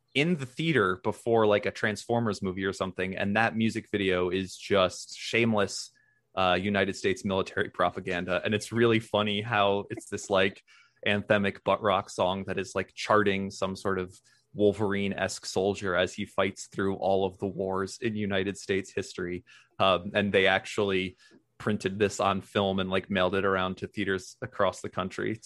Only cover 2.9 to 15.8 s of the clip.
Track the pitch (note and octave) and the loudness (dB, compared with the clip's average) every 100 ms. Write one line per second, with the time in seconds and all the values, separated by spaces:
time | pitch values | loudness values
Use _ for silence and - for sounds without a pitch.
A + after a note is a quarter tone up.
2.9 | F#2 F#2 F#2+ G2+ G#2+ A2+ A2+ A2 G#2+ - | -4 -4 -2 0 2 2 2 -2 -2 -4
3.9 | G2+ F#2+ F2+ F2+ F#2+ F#2 - - G2 F#2 | -2 0 2 0 -2 -4 -8 0 2 2
4.9 | - - - - A2+ A#2 G#2+ F#2+ - - | 0 -14 -12 -2 2 2 2 0 -4 -12
5.9 | _ _ _ _ F#2 F#2 F2+ G2+ G2+ G2 | _ _ _ _ 0 2 2 2 2 0
6.9 | F#2 G2+ F2+ G2+ F#2+ F#2 - - - F2+ | 0 -2 -2 -2 -2 -2 -4 -4 0 0
7.9 | F#2+ F#2 F2 F2+ F2+ G#2+ G#2 - A2+ A#2 | -2 -4 -4 -2 -2 0 -2 -2 2 4
8.9 | A2 A2+ G#2 G#2 G2+ A2+ G#2+ G2+ G2+ G2 | 2 2 0 0 -2 0 2 2 2 -4
9.9 | A2+ - G2+ - F#2+ G2+ - _ - _ | -10 -10 -10 0 4 4 0 _ -20 _
10.9 | _ G#2 G#2 G2+ G#2 G2 - G2 G2 G#2+ | _ -2 0 2 2 0 -2 0 0 2
11.9 | F#2+ - - F2+ G2 F#2+ F#2 F2+ G2 F#2+ | 0 0 -2 0 0 -4 -6 -6 -6 -6
12.9 | - - G#2+ G2+ G2 G2 - F#2+ F#2+ G2+ | -6 2 4 4 2 -2 -4 -6 -4 -4
13.9 | F#2+ F#2 - _ _ _ G2 G#2 G2 G#2 | -2 -4 -12 _ _ _ 2 2 4 0
14.9 | G2 G2 - F#2+ - - F#2+ G2 G2 | 0 -2 -2 -4 -6 -6 0 0 0